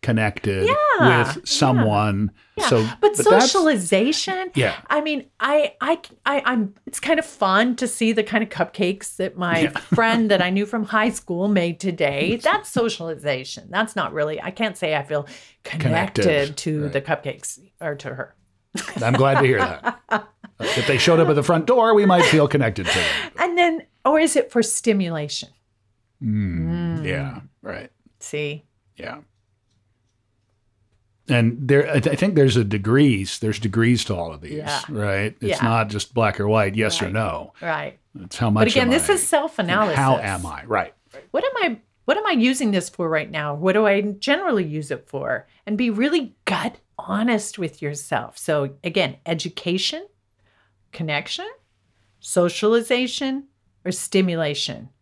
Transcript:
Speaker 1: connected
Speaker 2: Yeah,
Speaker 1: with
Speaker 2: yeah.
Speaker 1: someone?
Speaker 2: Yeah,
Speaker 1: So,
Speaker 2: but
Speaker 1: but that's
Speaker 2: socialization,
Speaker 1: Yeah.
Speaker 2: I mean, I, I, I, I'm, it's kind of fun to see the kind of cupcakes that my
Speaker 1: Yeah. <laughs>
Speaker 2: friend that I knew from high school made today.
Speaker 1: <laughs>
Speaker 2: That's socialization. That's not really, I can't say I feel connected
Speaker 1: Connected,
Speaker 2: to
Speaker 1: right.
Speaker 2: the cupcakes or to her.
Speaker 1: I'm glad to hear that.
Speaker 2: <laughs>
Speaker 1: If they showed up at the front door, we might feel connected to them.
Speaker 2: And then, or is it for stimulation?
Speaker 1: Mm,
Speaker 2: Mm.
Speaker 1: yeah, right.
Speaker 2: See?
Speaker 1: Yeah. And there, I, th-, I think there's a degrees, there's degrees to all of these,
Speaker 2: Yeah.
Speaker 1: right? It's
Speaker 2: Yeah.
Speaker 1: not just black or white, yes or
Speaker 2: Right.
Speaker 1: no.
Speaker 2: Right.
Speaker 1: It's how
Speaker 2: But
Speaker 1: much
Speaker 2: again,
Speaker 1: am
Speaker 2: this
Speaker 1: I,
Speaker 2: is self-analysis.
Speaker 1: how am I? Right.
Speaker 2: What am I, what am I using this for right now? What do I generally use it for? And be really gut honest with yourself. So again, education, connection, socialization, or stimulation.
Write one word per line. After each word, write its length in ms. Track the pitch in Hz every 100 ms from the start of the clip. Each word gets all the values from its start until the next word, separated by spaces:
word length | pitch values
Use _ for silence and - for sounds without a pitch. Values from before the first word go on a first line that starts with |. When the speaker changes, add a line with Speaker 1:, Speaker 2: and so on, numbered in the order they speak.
Speaker 1:
connected 640 | - 113 107 - - 95 427
Speaker 2:
Yeah, 80 | 571 605 466
Speaker 1:
with 360 | 285 165 135 139
Speaker 2:
yeah. 60 |
Speaker 1:
someone? 840 | - - 139 127 113 104 107 98 104 - _ -
Speaker 2:
Yeah, 80 | 339
Speaker 1:
So, 140 | 120 110 127
Speaker 2:
but 160 | 415 415
Speaker 1:
but 80 |
that's 280 | 427 - 254
Speaker 2:
socialization, 1000 | 392 320 254 180 190 233 302 - 381 370
Speaker 1:
Yeah. 200 | 143 117 - -
Speaker 2:
I 100 | 302
mean, 240 | 302 294 - _
I, 320 | 233 302 294 -
I, 180 | 262 330 - _ -
I, 160 | 277
I'm, 300 | - 247 202 -
it's 160 | - -
kind 180 | - 320
of 60 |
fun 500 | 320 - 196 190 233 240
to 100 | 247
see 240 | - 226
the 100 | 226
kind 200 | 214 220
of 60 | 214
cupcakes 680 | - 175 - 180 196 - -
that 220 | 190 -
my 220 | 180 170
Speaker 1:
Yeah. 80 | 160
<laughs> 240 | - -
Speaker 2:
friend 360 | - 226 233 220
that 120 | 196
I 80 | 180
knew 160 | 190 208
from 180 | 233
high 240 | 208 220 220
school 400 | - - 175 196
made 320 | 202 170 170
today. 560 | 190 170 147 139 160 233
Speaker 1:
<laughs> 60 |
Speaker 2:
That's 260 | 302 415 415
socialization. 1000 | - 233 - 165 151 143 131 131 - 92
That's 260 | 185 220 -
not 160 | 156
really, 300 | 156 151 156
I 80 | -
can't 260 | 190 220 175
say 180 | 165
I 100 | 151
feel 220 | 139 151 139 - - _
connected 600 | - 160 151 160 190 -
Speaker 1:
Connected, 340 | 185 151 143 147
Speaker 2:
to 240 | - 151
Speaker 1:
right. 100 | 147
Speaker 2:
the 80 | 139
cupcakes 580 | 139 151 143 - - - _ _
or 140 | 160
to 140 | 147 139
her. 260 | 123 - _ _ _ _ - - -
Speaker 1:
I'm 140 | 113
glad 240 | 123 135 135
to 60 | 131
hear 120 | 120
that. 400 | 95 80 233 233 _
Speaker 2:
<laughs> 180 | 214 - _ - _
Speaker 1:
If 260 | - - 117
they 120 | 135
showed 200 | - 165
up 100 | 156
at 60 |
the 80 | 147
front 240 | 139 170 160
door, 280 | 247 226
we 120 | 214 202
might 180 | 180 170
feel 200 | 160 147
connected 400 | 143 117 101 90
to 60 |
them. 380 | - - - - -
Speaker 2:
And 180 | 359 349
then, 240 | 349 330 - _
or 160 | 262 311
is 160 | 320 294
it 160 | 240
for 100 | 240
stimulation? 840 | 226 - - 202 175 165 147 - - _ _ _ _ _ _ _
Speaker 1:
Mm, 800 | 123 107 98 85 80 120 85 85
Speaker 2:
Mm. 40 |
Speaker 1:
yeah, 360 | 92 90 139 - - _
right. 300 | 92 - - _ _ _
Speaker 2:
See? 440 | - 151 151 147 _ _ _ _
Speaker 1:
Yeah. 220 | - 240 302 _ _ _ _ _ _ _ _ _ _ _ _ _ _ _ _ _ _ _ -
And 280 | 123 117 120 131
there, 200 | 139 143
I, 120 | 160
th-, 80 | -
I 40 | 143
think 180 | 190
there's 220 | 170 135 113
a 80 |
degrees, 760 | 107 104 101 127 147 107 95 -
there's 200 | 110 101
degrees 460 | 107 101 113 120 -
to 80 |
all 180 | 95 85
of 100 | 76
these, 160 | - 147
Speaker 2:
Yeah. 220 | 151 143 -
Speaker 1:
right? 440 | 135 104 98 104 -
It's 200 | 107 -
Speaker 2:
Yeah. 20 | 117
Speaker 1:
not 200 | 113 110
just 240 | 104 -
black 260 | 120 110 101
or 80 | 104
white, 260 | 110 101 101
yes 240 | 107 -
or 60 | 95
Speaker 2:
Right. 80 |
Speaker 1:
no. 380 | 101 107 76 - _
Speaker 2:
Right. 360 | 170 156 71 - _ -
Speaker 1:
It's 160 | 90 -
how 120 | 117
Speaker 2:
But 60 | 147 220
Speaker 1:
much 60 |
Speaker 2:
again, 120 | 269 247
Speaker 1:
am 20 |
Speaker 2:
this 180 | 269 -
Speaker 1:
I, 60 |
Speaker 2:
is 120 | 381 -
self-analysis. 720 | 311 311 - 180 185 214 147
Speaker 1:
how 220 | 135 127
am 260 | 107 92
I? 200 | 85 71 117
Right. 260 | 107 85 _ _ 135 -
Speaker 2:
What 120 | 277
am 60 | 508 523
I, 140 | 359 220 _ _
what 140 | - 339
am 80 | 427
I 60 |
using 400 | 247 233 262 247
this 180 | 196 175
for 180 | - 170
right 220 | 160 151
now? 240 | 151 147
What 180 | 147 180
do 140 | 196 214
I 160 | 202
generally 600 | 208 202 - 294 381 226
use 260 | 165 151 147
it 180 | 143 -
for? 380 | 139 135 123 - _ -
And 120 | 208
be 100 | 240
really 460 | 208 269 330 247 _
gut 320 | - 190 - - _ -
honest 600 | - 196 226 226 208 -
with 220 | 170 -
yourself. 560 | 147 147 - 127 - -
So 380 | - 151 139 139
again, 320 | 180 180 160 131
education, 840 | - 165 170 - - 185 - 311 403 _ _ _ _ _ _ _ _
connection, 560 | - 160 147 - - 381 494 _ _ _ _ _ _
socialization, 1200 | - - 175 175 214 233 233 247 254 - 269 269 277 _ _ _
or 80 | -
stimulation. 960 | 185 - 196 185 165 156 147 - - 117 _